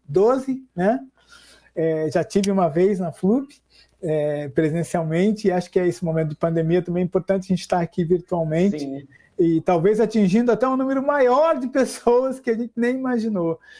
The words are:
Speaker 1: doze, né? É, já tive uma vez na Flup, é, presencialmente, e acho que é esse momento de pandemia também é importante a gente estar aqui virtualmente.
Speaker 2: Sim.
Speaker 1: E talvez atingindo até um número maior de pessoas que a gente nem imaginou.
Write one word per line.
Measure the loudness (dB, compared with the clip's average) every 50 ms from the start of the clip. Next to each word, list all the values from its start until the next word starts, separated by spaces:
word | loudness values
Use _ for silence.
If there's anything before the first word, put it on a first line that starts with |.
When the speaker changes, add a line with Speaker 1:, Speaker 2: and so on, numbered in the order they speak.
| _
Speaker 1:
doze, | -4 0 2 2 4 2 0 -2 -4 -8 -8 -8 -12 -6
né? | -2 0 0 0 -2 -4 -12 _ _ _ _ -20 -20 -20 -20 -20 _ _ _ -6
É, | -2 -2 0 0 0 -2 -2 0
já | -2 -2
tive | 0 0 0 0 2
uma | 2 2 2 0
vez | 2 2 2 2 2 0
na | -4 -6 -6
Flup, | -2 0 0 0 0 -2 -6 -14 -20 _ _ _ _ _ _ _ _ -6
é, | -2 -2 0 0 -2 -2 -4 -6 -6
presencialmente, | -2 0 0 0 0 -2 -4 -2 -4 -4 -2 -2 0 2 2 2 0 0 0 -2
e | 0
acho | -2 -2 -2
que | -2 0
é | 0
esse | 0 -2 -2 -4
momento | -4 -2 -2 -2 -4
de | -4
pandemia | -4 -4 -2 -2 0 0 2 0 0 0
também | 0 -2 -2 -2
é |
importante | -2 -2 -2 -2 -2 -2 -2 -2
a | -2
gente | -4 -2
estar | -2 -2 -2 -2
aqui | -2 -2 -4 -4 -2
virtualmente. | 0 0 -2 -2 -2 -4 -4 -2 0 0 2 2 2 0 -2
Speaker 2:
Sim. | -6 -8 -8 -10 -12 -16 _ _ _ _ _ 0 2
Speaker 1:
E | 2 2 0 2
talvez | 2 2 4 4 2 2 2
atingindo | 2 0 2 2 2 4 4 2 4 2 2
até | 2 2 0
um | 0
número | 0 0 0 -2 -2 0
maior | 0 2 2 4 4 4 4 4 2 2 0
de | -2 -4
pessoas | 0 0 0 0 -2 -4 0 2 2 2 2 0 -4 -4
que | -4 -4
a | -2
gente | -2 -4 -6 -4
nem | -2 -2 -2 -2
imaginou. | -2 -2 -2 -2 -2 -2 -2 -2 -2 -2 -2 -4 -6 _ -20 -20 -20